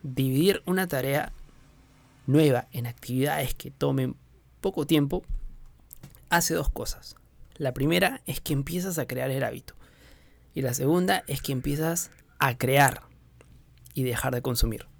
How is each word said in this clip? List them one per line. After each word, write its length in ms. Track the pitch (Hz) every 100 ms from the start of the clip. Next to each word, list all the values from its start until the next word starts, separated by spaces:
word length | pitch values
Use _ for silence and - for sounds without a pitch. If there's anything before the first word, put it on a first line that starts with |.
Dividir 600 | 139 127 131 135 185 190 -
una 200 | 185 180
tarea 440 | 135 131 139 - - - - - - - _ _ - -
nueva 420 | 143 151 123 -
en 140 | 120 120
actividades 680 | 120 - 127 143 147 131
que 160 | - 139
tomen 460 | - 143 135 127 - - - _ -
poco 260 | 190 170 143
tiempo 360 | 156 143 180 - - - - - - - - - - -
hace 240 | 175 -
dos 160 | 160 143
cosas. 480 | - - - - - - _ - -
La 160 | 135
primera 480 | 123 139 175 185 - -
es 160 | 147
que 100 | -
empiezas 460 | 139 139 175 190 165
a 80 | 147
crear 240 | 127 131
el 140 | 135
hábito. 280 | 120 123 - - - - - - - - -
Y 80 | -
la 140 | 123
segunda 500 | 127 135 175 185 185 -
es 140 | 135
que 120 | -
empiezas 580 | 131 143 143 160 170 - - _ -
a 200 | 139 120
crear 460 | 127 139 139 - - - - - - - - - -
y 80 | -
dejar 320 | 127 117 131
de 80 | 123
consumir. 460 | 131 120 117 107 -